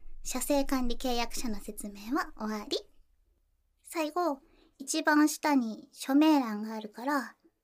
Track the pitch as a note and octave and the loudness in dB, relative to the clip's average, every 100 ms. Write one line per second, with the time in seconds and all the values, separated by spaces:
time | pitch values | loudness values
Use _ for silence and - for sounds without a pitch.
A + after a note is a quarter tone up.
0 | - - - B3+ - C#4+ C#4 C4 B3 A#3 | -10 -8 -6 -4 2 2 4 2 2 0
1 | C4 A#3+ A#3 - B3 G#3 - G#3 G#3 G3+ | 0 0 -2 -2 -4 -4 -6 -10 -12 -12
2 | G#3 D4 E4 - G#3+ G#3+ G#3 G#4+ - _ | -4 -4 -4 -6 -6 -6 -6 -8 -8 _
3 | _ _ _ _ _ _ _ _ - E4+ | _ _ _ _ _ _ _ _ -10 -4
4 | D4+ E4 F4 C#4 _ _ _ - C4+ D#4 | -4 0 -2 -2 _ _ _ -14 -6 -2
5 | D#4 D4+ D4+ - D#4 C#4 A3+ G#3+ - - | 4 6 4 2 2 2 2 -4 -12 -10
6 | - C#4 D#4 D4 A#3+ G#3 G#3+ A3 G#3+ - | 2 6 6 6 2 -4 -6 -8 -10 -8
7 | B3 D4 A3+ - _ _ | -2 -2 -2 -10 _ _